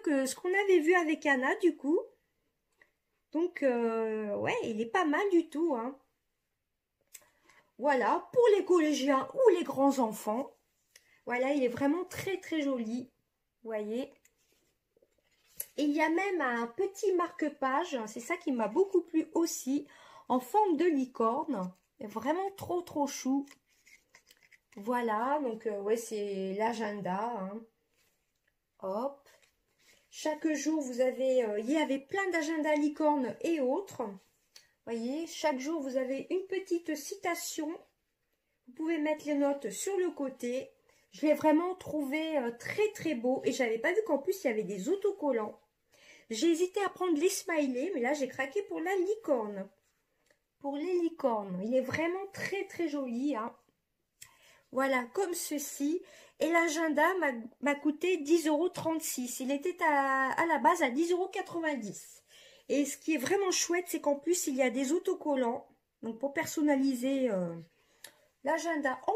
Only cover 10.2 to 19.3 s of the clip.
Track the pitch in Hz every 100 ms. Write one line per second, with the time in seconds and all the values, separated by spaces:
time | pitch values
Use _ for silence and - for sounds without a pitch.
10.2 | 214 226 - - _ _ _ - _ _
11.2 | - 247 262 285 247 233 277 330 370 -
12.2 | - 359 - 320 277 254 214 247 247 _
13.2 | _ _ _ _ 226 220 208 233 277 -
14.2 | _ _ _ _ _ _ _ _ _ _
15.2 | _ _ _ - - - 294 294 311 330
16.2 | 403 359 262 233 233 - 392 - 415 349
17.2 | 339 - 294 294 262 277 349 269 214 240
18.2 | 233 349 - 247 214 240 392 359 - 320
19.2 | 311